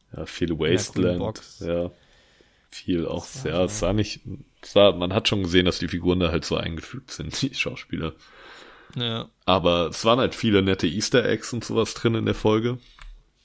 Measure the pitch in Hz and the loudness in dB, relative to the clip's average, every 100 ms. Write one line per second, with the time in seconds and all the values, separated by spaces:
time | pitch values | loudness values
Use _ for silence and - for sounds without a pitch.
0 | _ - 80 - 85 78 78 90 - - | _ -12 -10 -4 -2 0 2 2 0 0
1 | 90 90 101 107 - - 87 85 87 - | 0 0 -4 -8 -16 -12 -4 -2 -4 -8
2 | _ _ _ _ _ _ _ - - 87 | _ _ _ _ _ _ _ -14 -4 -2
3 | 80 82 - 135 76 85 90 - 87 104 | -2 -6 -8 -8 -4 0 0 0 -2 0
4 | 101 - - 90 - _ - 104 101 87 | -2 -6 -14 -16 -16 _ 0 6 6 6
5 | 90 101 - 104 90 90 90 - 85 87 | 0 0 0 0 4 4 4 2 -2 -2
6 | 90 92 85 82 - 82 85 80 - 131 | 2 2 2 0 -2 -4 -4 -8 -10 -14
7 | - - 76 - - - - - - 82 | -14 -12 -8 -4 -4 -4 -6 -6 -10 -6
8 | 80 - - - - - - - - - | -6 -8 -20 -20 -20 -20 -20 -20 -14 -8
9 | 117 113 117 _ - 92 85 87 82 - | -6 -6 -10 _ 2 2 4 2 0 0
10 | 113 127 104 - 113 98 95 92 87 92 | 2 4 2 0 2 4 4 2 0 -2
11 | - 127 104 110 - 117 - 113 107 - | 0 2 2 -2 -4 -8 -4 -2 -2 -2
12 | 117 113 107 101 110 110 117 127 - - | -2 0 -2 0 2 2 0 -6 -12 -20
13 | - - _ _ | -20 -20 _ _